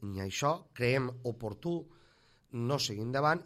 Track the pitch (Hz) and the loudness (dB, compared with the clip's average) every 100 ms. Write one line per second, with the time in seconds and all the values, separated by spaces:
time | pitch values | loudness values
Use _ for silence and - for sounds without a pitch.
0 | 101 95 95 - 143 170 - - 123 135 | -6 -4 -4 0 0 0 -6 0 2 4
1 | 127 123 123 113 110 104 170 170 156 - | 2 -4 -6 -4 -6 -4 -2 -2 -4 -20
2 | - _ _ _ - 117 117 139 - 104 | -20 _ _ _ -10 -4 0 0 0 -2
3 | 113 135 147 165 | -2 2 4 2